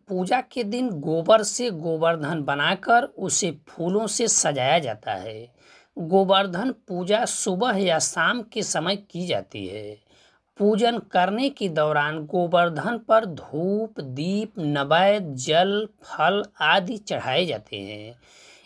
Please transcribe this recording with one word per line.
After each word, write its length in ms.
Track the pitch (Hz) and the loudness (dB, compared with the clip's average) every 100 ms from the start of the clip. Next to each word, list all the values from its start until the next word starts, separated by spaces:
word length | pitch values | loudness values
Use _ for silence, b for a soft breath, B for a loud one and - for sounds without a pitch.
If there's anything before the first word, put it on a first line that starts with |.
| - | -6
पूजा 320 | 185 185 254 | -4 0 -2
के 240 | 262 254 | -2 -6
दिन 260 | 208 247 254 | -4 -2 -4
गोबर 520 | 160 151 160 165 220 | -4 -4 0 4 4
से 280 | 208 - 247 | 4 -4 -4
गोवर्धन 720 | 165 165 160 165 165 147 165 | -4 -4 0 0 0 -2 -4
बनाकर 600 | 147 143 151 190 - 233 | -2 0 0 0 4 4
उसे 560 | 262 - 180 - 180 - - | 2 -4 -4 -2 -2 -6 -14
फूलों 380 | - 170 196 220 | -6 -2 0 -2
से 220 | - 226 | -2 0
सजाया 500 | - 165 139 127 170 | 2 0 2 2 2
जाता 360 | 131 107 - | 0 -6 -6
है। 380 | 98 101 110 120 _ b b b - | -6 -8 -14 -16 _ b b b -10
गोवर्धन 720 | 160 190 190 196 196 175 254 - - | 2 4 6 4 2 -2 -4 -6 -8
पूजा 360 | 175 180 214 | -6 0 0
सुबह 520 | 233 - 214 185 247 196 | 0 -2 -2 0 0 2
या 220 | 190 160 | 2 2
शाम 440 | - 175 165 240 | 0 0 0 0
के 200 | 208 226 | -4 -6
समय 340 | 180 170 165 202 | -4 -2 -2 -4
की 300 | - 170 180 | -6 -8 -4
जाती 400 | 110 95 110 92 | -4 -6 -10 -10
है। 320 | 104 104 104 _ b b b b - | -10 -12 -16 _ b b b b 0
पूजन 400 | 208 214 233 233 | 2 4 2 0
करने 500 | - 185 185 208 277 | 0 2 2 0 -2
के 180 | 277 196 | -2 -2
दौरान 580 | 156 151 151 147 156 156 | 0 2 2 0 -4 -4
गोवर्धन 720 | 185 175 175 175 151 175 233 233 | -2 2 2 2 0 -4 -4 2
पर 160 | 220 | 2
धूप, 760 | 214 143 - 147 180 208 220 220 | 2 -8 -10 -4 -2 -2 -4 -8
दीप, 520 | 139 127 170 202 214 - | -10 -6 -2 -2 -4 -4
नैवेद्य, 760 | 151 143 139 165 196 208 170 | -2 0 2 4 4 2 -2
जल, 540 | 131 131 156 190 208 214 _ | -6 2 2 4 0 -4 _
फल 420 | - - 160 202 - - | -10 0 2 2 -2 -2
आदि 360 | 156 185 180 147 | 2 2 2 -6
चढ़ाए 480 | - 135 123 139 175 | -6 -6 -2 -2 -2
जाते 300 | 110 - 104 | -4 -8 -12
हैं। 420 | 98 104 107 120 b b b b | -10 -12 -16 -20 b b b b